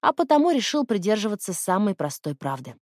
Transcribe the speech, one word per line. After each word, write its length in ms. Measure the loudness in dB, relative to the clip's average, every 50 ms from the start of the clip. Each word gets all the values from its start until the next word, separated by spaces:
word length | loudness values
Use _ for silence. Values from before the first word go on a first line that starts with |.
| 2
а 80 | 0 2
потому 380 | 2 2 4 4 4 6 4
решил 340 | 2 2 0 0 0 -2 0
придерживаться 640 | 0 -2 -2 0 0 0 0 0 -4 -4 -4 -6 -8
самой 440 | -8 -6 -2 0 0 2 2 0 0
простой 400 | _ -4 -6 -6 -6 _ -8 -8
правды. 400 | -6 -6 -6 -6 -6 -10 -14 -16 _ _